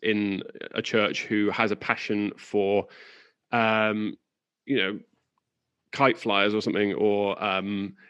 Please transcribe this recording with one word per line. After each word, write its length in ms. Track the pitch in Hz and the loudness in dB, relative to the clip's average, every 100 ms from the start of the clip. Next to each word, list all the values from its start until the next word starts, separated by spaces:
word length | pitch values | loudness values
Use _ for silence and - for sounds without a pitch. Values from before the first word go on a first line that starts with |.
in 400 | - 104 101 95 - - - | -2 0 0 -2 -6 -14 -8
a 80 | - | -6
church 420 | - 113 104 - | 0 2 2 -2
who 260 | - 110 104 | -2 0 0
has 220 | 98 113 | 2 0
a 40 | 104 | 0
passion 560 | - 117 - 104 104 - | -2 -4 -2 -2 -2 -6
for, 500 | - 104 98 101 - - - - - _ - | -4 0 2 2 0 -10 -20 -20 -20 _ -4
um, 640 | 120 110 110 107 107 107 - _ _ _ _ - | 0 2 2 2 0 -4 -8 _ _ _ _ -2
you 120 | 131 | 0
know, 220 | 95 107 - _ _ _ _ _ _ _ - | 0 -4 -12 _ _ _ _ _ _ _ -10
kite 260 | - 135 - | 2 2 2
flyers 360 | 113 101 104 | 0 2 2
or 80 | 107 | 2
something, 320 | 120 101 101 | 0 0 0
or, 480 | 87 107 101 101 - | 2 2 2 0 -2
um, 500 | 104 95 98 101 98 - - | -2 -2 -2 -4 -6 -10 -16